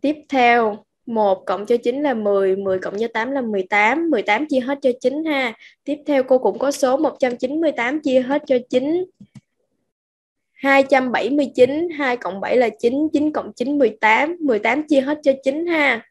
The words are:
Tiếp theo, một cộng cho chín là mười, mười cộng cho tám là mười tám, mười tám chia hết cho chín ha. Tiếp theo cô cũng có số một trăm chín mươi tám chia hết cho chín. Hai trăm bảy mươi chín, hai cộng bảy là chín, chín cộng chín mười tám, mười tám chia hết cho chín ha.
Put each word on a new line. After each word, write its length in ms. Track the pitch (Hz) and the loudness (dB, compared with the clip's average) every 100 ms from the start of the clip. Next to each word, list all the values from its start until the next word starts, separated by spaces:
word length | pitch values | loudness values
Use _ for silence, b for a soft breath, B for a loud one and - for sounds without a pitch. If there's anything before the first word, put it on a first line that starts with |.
Tiếp 160 | 285 302 - | -2 -4 -4
theo, 560 | 269 240 240 226 208 _ _ - | 2 4 4 2 -4 _ _ -6
một 360 | 226 208 190 - | 0 2 0 -2
cộng 200 | 190 208 | -6 0
cho 100 | 240 | 0
chín 260 | 240 262 | 0 -2
là 120 | 294 | -2
mười, 420 | 233 208 202 196 190 | -2 0 2 0 -2
mười 220 | 196 190 | -2 -4
cộng 200 | 190 202 | -4 -6
cho 100 | 226 | -6
tám 160 | 226 233 | -4 -4
là 100 | 277 | -4
mười 220 | 233 208 185 | -4 -4 -2
tám, 400 | 208 214 277 339 | 2 2 0 0
mười 120 | 254 | -2
tám 240 | - 208 302 | 0 -2 0
chia 140 | 262 | -2
hết 180 | 247 277 | -2 -2
cho 80 | 269 247 | -2 0
chín 240 | 254 277 | -2 -2
ha. 300 | 320 285 254 220 B B | -2 -2 -2 -6 B B
Tiếp 140 | - 294 - | -8 -8 -2
theo 160 | 277 | 0
cô 160 | 262 254 | 2 2
cũng 200 | 233 226 | 2 0
có 120 | 262 | -4
số 260 | 277 254 269 | 0 0 2
một 200 | 302 - | 0 0
trăm 160 | 254 240 | -2 -2
chín 240 | 254 302 | -4 0
mươi 120 | 330 | -2
tám 280 | - 240 302 | 0 -4 -2
chia 200 | 294 254 | 0 0
hết 220 | 254 285 294 | 2 -4 0
cho 100 | 254 240 | -2 0
chín. 340 | 247 277 339 370 _ - - _ _ _ _ _ _ _ _ _ _ _ | -2 0 -4 -4 _ -20 -20 _ _ _ _ _ _ _ _ _ _ _
Hai 300 | _ 269 277 | _ 4 4
trăm 300 | 269 277 254 | 6 2 2
bảy 180 | 214 208 | -2 0
mươi 200 | 285 277 | 0 0
chín, 340 | - 247 294 349 | 4 2 4 -4
hai 280 | 302 277 240 | -4 -4 -2
cộng 240 | 185 196 | -6 -6
bảy 160 | 190 240 | -2 0
là 120 | 233 | 0
chín, 400 | 208 233 269 311 | 0 -2 0 0
chín 200 | 311 302 | 0 0
cộng 200 | 302 202 | -2 -8
chín 260 | - 247 294 | -6 -4 2
mười 180 | 247 214 | 0 2
tám, 360 | 214 226 294 349 | 2 2 0 -2
mười 180 | 302 214 | -2 0
tám 280 | 220 262 302 | 0 -2 2
chia 140 | 277 | 0
hết 180 | 262 294 | 0 -2
cho 100 | 285 269 | 0 0
chín 220 | 269 294 339 | -2 -4 -2
ha. 400 | 320 285 226 - | 0 0 -2 -6